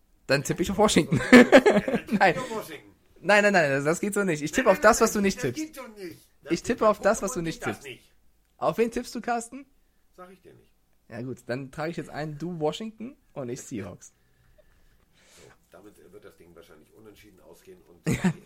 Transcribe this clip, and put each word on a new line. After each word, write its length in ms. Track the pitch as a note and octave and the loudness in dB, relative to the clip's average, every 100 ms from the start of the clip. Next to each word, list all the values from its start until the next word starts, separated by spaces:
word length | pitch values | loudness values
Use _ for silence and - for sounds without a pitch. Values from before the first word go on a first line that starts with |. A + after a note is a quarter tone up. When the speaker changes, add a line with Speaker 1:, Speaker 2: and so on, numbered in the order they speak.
| _ _ - | _ _ -2
Speaker 1:
Dann 180 | C#3 | -2
tippe 200 | - D3+ | -2 -4
ich 80 | F#3 | -4
auf 60 | F#3+ | 0
Washington. 420 | G#3+ - D#3 D3 - | 2 2 0 0 8
<laughs> 60 | |
Speaker 2:
Ja, 120 | B3 | 10
dann 180 | B3 C4+ | 10 8
tippe 400 | G4 G#3 - B3 - | 8 4 2 -4 -2
ich 60 | G#3+ | 2
Speaker 1:
Nein. 180 | F#3+ C4 | 2 2
Speaker 2:
auf 120 | B3+ | -4
Washington. 400 | A3 - C#3+ - _ _ _ | -8 -10 -14 -20 _ _ _
Speaker 1:
Nein, 220 | D#3+ G#3 | 0 2
nein, 100 | G#3 | 4
nein, 160 | F#3+ D3 | 4 2
das, 140 | C3+ | 0
das 160 | C#3+ F3 | 0 -2
geht 140 | G#3 G3+ | -2 -2
so 80 | |
nicht. 180 | G3 D3+ | -2 -2
Ich 100 | D3 | -4
Speaker 2:
Nein, 40 | - | -2
Speaker 1:
tippe 140 | B3 | 2
auf 80 | F#3+ | 4
Speaker 2:
nein, 40 | |
Speaker 1:
das, 160 | G#3 G#3+ | 6 4
Speaker 2:
nein, 40 | |
Speaker 1:
was 100 | A3+ | 2
du 80 | A3 | 0
nicht 160 | G3 F#3+ | -2 -2
Speaker 2:
das 60 | |
Speaker 1:
tippst. 180 | C3 A#2+ | -4 -6
Speaker 2:
geht 140 | D#4 - | -10 -12
so 60 | A#3 G#3 | -18 -16
nicht. 160 | F3 - _ _ | -18 -18 _ _
Das 100 | - | -8
Speaker 1:
Ich 60 | F3 | -6
Speaker 2:
geht 40 | - | -4
Speaker 1:
tippe 140 | B3 | 0
Speaker 2:
bei 80 | A3 | 0
Speaker 1:
auf 120 | G3+ | 2
das, 220 | G3 G#3+ | 0 0
was 120 | G3 | -2
du 60 | F#3 | -6
Speaker 2:
Pokémon 40 | |
Speaker 1:
nicht 160 | E3 D#3 | -8 -8
Speaker 2:
geht 80 | - | -8
das 100 | - | -10
Speaker 1:
tippst. 80 | C#3 | -12
Speaker 2:
nicht. 260 | A#2 _ _ _ _ _ - | -18 _ _ _ _ _ -6
Speaker 1:
Auf 200 | C3+ E3 | -4 -2
wen 100 | A#3 | -2
tippst 220 | B3 B3 | -4 -10
du, 80 | B3 | -10
Carsten? 440 | A#3 A#3+ A#3 C4 C#4 _ _ _ _ - | -6 -6 -8 -16 -20 _ _ _ _ -20
Speaker 2:
Sag 160 | F#3 | -20
ich 100 | F#3+ | -20
dir 120 | D#2+ C2+ | -20 -20
nicht. 180 | _ _ _ _ _ | _ _ _ _ _
Speaker 1:
Ja 120 | A#2 | -14
gut, 160 | B2+ A#2+ - | -12 -12 -8
dann 260 | B2 C3+ | -8 -8
trage 200 | - D#3 | -10 -8
ich 60 | F3 | -8
jetzt 120 | - | -10
ein, 280 | C3 D#3 D3 | -10 -10 -10
du 200 | E3 E3+ | -10 -4
Washington 560 | D3+ D3+ A3 - A3+ - _ | -4 -4 -10 -14 -18 -18 _
und 160 | - B2 | -14 -10
ich 120 | A#2+ | -10
Seahawks. 520 | - A2+ G2 - - _ _ _ _ _ _ _ _ _ _ _ | -10 -12 -12 -14 -20 _ _ _ _ _ _ _ _ _ _ _
Speaker 2:
So, 340 | _ - D2+ _ _ | _ -20 -20 _ _
damit, 280 | E2+ G#2 F2+ | -20 -20 -20
äh, 120 | D#2 | -20
wird 140 | G2 G2 | -20 -20
das 120 | - | -20
Ding 180 | E2+ E2 | -20 -20
wahrscheinlich 360 | E2 D#2 D2+ G2+ | -20 -20 _ _
unentschieden 440 | A2 G2+ G#2+ F2+ | -20 -20 -20 -20
ausgehen 380 | D2+ F2 - F2+ | -20 -20 -20 -20
und 240 | - F2 - | -20 -12 -6
Speaker 1:
<laughs> 80 | B2 | -2
Ja, 180 | F#3 - | -2 -4